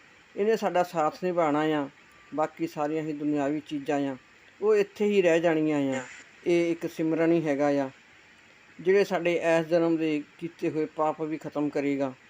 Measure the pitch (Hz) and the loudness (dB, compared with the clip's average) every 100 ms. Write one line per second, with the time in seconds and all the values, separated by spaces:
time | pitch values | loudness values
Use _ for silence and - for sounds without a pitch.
0 | - - - - 208 220 202 180 180 170 | -20 -20 -12 -4 0 0 0 0 0 0
1 | 151 - 180 175 160 143 156 151 139 - | -2 -2 -2 0 2 2 0 0 -4 -10
2 | - - - 143 160 - 165 - 147 156 | -20 -20 -10 -4 -4 -4 -8 -4 -4 -4
3 | 156 147 151 147 139 151 - 147 139 143 | -6 -4 -2 -2 -2 -4 -6 -8 -4 -2
4 | 139 131 - - - - 208 214 202 - | -2 -6 -14 -20 -20 -4 2 2 0 -2
5 | 208 202 175 165 170 160 156 147 139 131 | 0 4 4 4 4 2 2 0 0 -2
6 | 127 - - - - 175 170 165 160 - | -8 -16 -20 -8 0 0 0 -2 -6 -4
7 | 160 160 165 170 156 139 147 143 135 - | -2 0 2 2 2 0 2 0 -2 -8
8 | - - - - - - - - 170 196 | -20 -20 -20 -20 -20 -20 -20 -4 2 4
9 | 190 180 170 170 165 165 160 170 165 165 | 2 0 0 0 2 2 4 2 4 2
10 | 160 151 147 - 165 - 170 147 151 - | 0 -2 -4 -10 -12 -6 -4 -2 -4 -2
11 | 156 147 160 156 151 147 147 147 143 139 | -2 -2 -6 -8 -8 -4 -2 -2 -2 0
12 | 139 131 - | -2 -6 -18